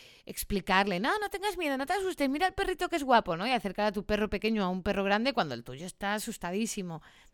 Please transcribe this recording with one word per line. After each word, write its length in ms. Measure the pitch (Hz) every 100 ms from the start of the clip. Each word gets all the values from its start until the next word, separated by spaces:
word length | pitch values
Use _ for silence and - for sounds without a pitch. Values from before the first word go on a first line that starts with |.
| - - -
explicarle, 760 | - - 202 - 190 202 180
"No, 180 | 254 415
no 120 | 403
tengas 260 | 392 403 359
miedo, 220 | 320 262
no 80 | 277
te 80 |
asustes, 340 | 381 381 330 277
mira 180 | 285 370
el 60 |
perrito 360 | 381 381 359 359
que 60 | 339
es 80 |
guapo", 320 | 269 233 202 165
¿no? 100 | 214
Y 40 |
acercar 360 | 247 202 185 208
a 60 |
tu 120 | 208
perro 240 | 185 208 208
pequeño 340 | 208 220 220
a 60 | 185
un 140 | 185
perro 200 | 180 196
grande 300 | 196 208 240
cuando 220 | 240 165
el 100 | 120
tuyo 220 | 120 131 180
está 280 | - 202
asustadísimo. 840 | 208 208 - 175 190 226 - 180 160 - - -